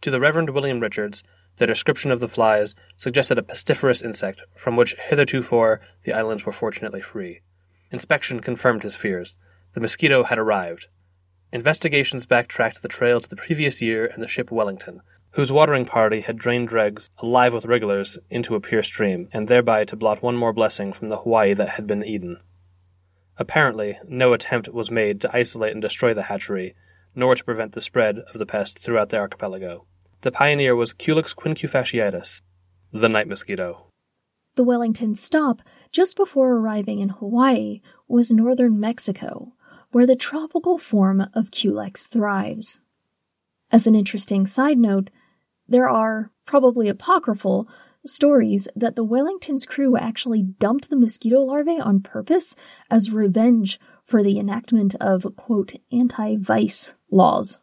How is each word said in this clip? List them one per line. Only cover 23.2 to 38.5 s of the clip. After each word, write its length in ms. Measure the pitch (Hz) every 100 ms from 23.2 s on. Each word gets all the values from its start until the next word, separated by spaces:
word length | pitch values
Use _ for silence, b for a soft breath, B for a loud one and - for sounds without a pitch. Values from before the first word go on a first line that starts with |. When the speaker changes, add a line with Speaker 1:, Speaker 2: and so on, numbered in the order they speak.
| _ _
Speaker 1:
Apparently, 600 | 123 - 143 110 104 101 -
no 260 | 127 127
attempt 360 | 120 - 123 104
was 220 | 117 110
made 280 | 117 107 101
to 140 | - 120
isolate 380 | 120 117 110
and 80 | 110
destroy 320 | 107 - 123
the 100 | 110
hatchery, 520 | 95 101 - 98 92 _ _ _ _ -
nor 200 | 127 127
to 80 |
prevent 300 | - 113 110
the 80 | 107
spread 380 | - - 110 104
of 200 | - 113
the 60 | 104
pest 340 | 107 98 -
throughout 300 | - 117 104
the 80 | 110
archipelago. 680 | 101 - 104 95 92 85 _ _ _ _
The 100 | 127
pioneer 440 | - 143 143 135 120
was 180 | 113
Culex 400 | - - 156 156
quincufasciatus, 1080 | - - 156 147 135 123 120 107 87 - - _ _ _ _ _
the 160 | 107 113
night 180 | 110 104
mosquito. 600 | 98 - 98 90 85 _ _ _ _ _ _ _ -
Speaker 2:
The 80 |
Wellington's 580 | 247 240 233 220 226 208
stop, 400 | - 311 294 240 b b b
just 240 | - 359 -
before 380 | 392 277 262
arriving 460 | 240 220 214 202 208
in 100 | 196
Hawaii, 720 | 196 202 233 269 240 214 208 b b b
was 240 | 240 233
northern 480 | 226 226